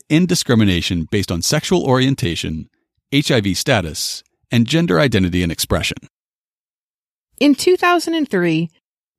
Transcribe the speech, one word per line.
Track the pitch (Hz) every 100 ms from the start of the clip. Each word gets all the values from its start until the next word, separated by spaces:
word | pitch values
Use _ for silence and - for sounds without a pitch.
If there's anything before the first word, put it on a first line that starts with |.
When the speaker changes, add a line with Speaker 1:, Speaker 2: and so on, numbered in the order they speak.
| -
Speaker 1:
end | 151 180
discrimination | 180 - 117 104 87 - 87 80
based | 104 95
on | 85
sexual | - 151 - 180
orientation, | - 127 131 135 - 80 82 80 - _ _ _ -
H | 139 151
I | 131
V | 98
status, | 87 - 120 82 - - - - _ -
and | 120 113
gender | 160 170 175
identity | 143 101 92 90
and | 87
expression. | 78 - 90 - - - _ _ _ _ _ _ _ _ _ _ _ _ -
Speaker 2:
In | 285
two | 269 - 359
thousand | 359 349 330
and | 330 285
three, | 196 175 160 170 _ _ _ _